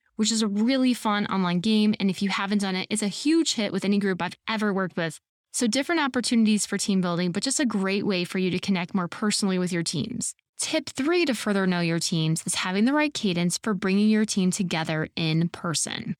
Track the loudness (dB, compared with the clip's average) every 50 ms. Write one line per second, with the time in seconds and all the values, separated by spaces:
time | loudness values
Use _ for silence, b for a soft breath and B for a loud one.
0 | _ _ _ -2 -2 0 0 0 0 0 0 0 2 2 2 2 2 2 0 0
1 | 0 0 0 0 0 0 0 0 0 0 0 0 2 2 4 4 4 4 2 2
2 | 0 0 0 0 -2 -2 -2 -2 -2 0 0 0 0 0 -2 -4 -4 -4 -4 -2
3 | -2 -2 -4 -2 0 2 4 4 2 2 0 -2 -2 -2 -2 -2 0 0 2 2
4 | 2 0 0 -2 -2 -4 -6 -8 _ -4 -2 -2 0 0 0 0 -2 -2 -2 -2
5 | -4 -4 -4 -8 _ _ _ _ _ _ -4 -2 0 0 0 0 0 0 2 2
6 | 2 2 0 0 0 2 4 4 4 4 4 2 0 -2 -4 -2 0 0 2 2
7 | 2 0 0 0 0 -2 -2 -2 -2 -2 0 0 0 0 0 0 0 0 0 0
8 | 0 0 0 -2 -2 -2 -2 -2 0 0 0 0 0 0 0 0 -2 -2 -2 -2
9 | -2 -2 -4 -4 -2 -2 0 0 0 0 0 0 0 0 0 -2 -2 -2 -2 -4
10 | -4 -4 -6 -6 -6 -8 -8 _ _ _ _ -8 -6 -2 -2 -2 -4 -4 -6 -4
11 | 0 0 2 2 2 0 0 -2 0 0 0 2 2 2 2 2 2 0 0 0
12 | -2 0 0 0 2 0 0 -2 -2 -4 -4 -4 -2 -2 0 2 2 2 2 2
13 | 0 0 -2 -2 -2 0 0 2 0 0 0 -2 -2 -2 -2 0 0 2 2 4
14 | 4 4 4 4 2 0 0 2 2 2 2 0 -2 -2 -2 -2 -2 -2 -2 -2
15 | -4 -4 -4 -2 0 0 2 2 0 0 -2 -6 -6 -4 -4 -2 -4 -4 -6 -6
16 | -8 -8 -8 -8